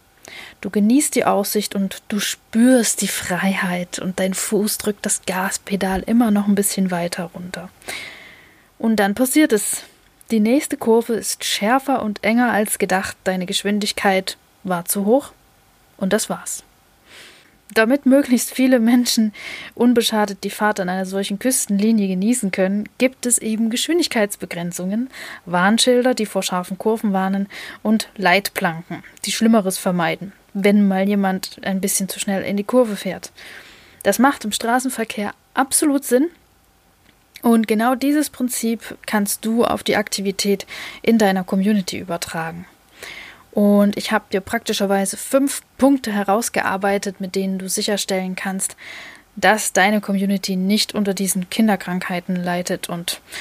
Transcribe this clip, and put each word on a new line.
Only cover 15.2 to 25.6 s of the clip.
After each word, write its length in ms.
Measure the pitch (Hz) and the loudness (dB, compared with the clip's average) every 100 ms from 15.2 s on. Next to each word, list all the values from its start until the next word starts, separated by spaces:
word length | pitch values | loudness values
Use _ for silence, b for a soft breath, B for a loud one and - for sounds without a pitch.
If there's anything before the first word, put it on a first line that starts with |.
| - - _ _ _ _ _ - | 2 -10 _ _ _ _ _ -6
und 160 | 190 | -2
das 180 | 214 - | 0 -2
war's. 340 | 175 - - - _ _ _ B B B B B B - | -6 -8 -12 -14 _ _ _ B B B B B B -4
Damit 320 | 220 220 285 254 | 0 2 2 4
möglichst 460 | 269 277 240 - | 4 4 0 0
viele 280 | - 262 254 | 0 4 4
Menschen 540 | 226 247 240 - 214 B B B B | 4 4 2 2 0 B B B B
unbeschadet 720 | - 247 233 214 214 208 196 | 0 4 4 2 0 0 -2
die 60 | 202 | -8
Fahrt 320 | - 214 208 | -2 -2 0
an 80 | 180 | -2
einer 160 | 185 185 | -4 -4
solchen 340 | 190 196 202 | -4 -4 -2
Küstenlinie 680 | 254 254 - 202 214 226 196 | -2 -2 0 2 2 2 2
genießen 440 | 185 202 247 196 | 0 0 0 0
können, 360 | - 190 202 - - | 0 0 0 -6 0
gibt 280 | 254 - 247 | 0 0 -2
es 120 | 233 | -2
eben 320 | 220 220 226 | -2 -2 -2
Geschwindigkeitsbegrenzungen, 1400 | 247 - 339 302 233 202 - 185 175 175 175 185 214 262 B B B - | -2 0 0 0 0 0 -2 -10 -8 -8 -6 -4 -4 -4 B B B -4
Warnschilder, 680 | 175 | 2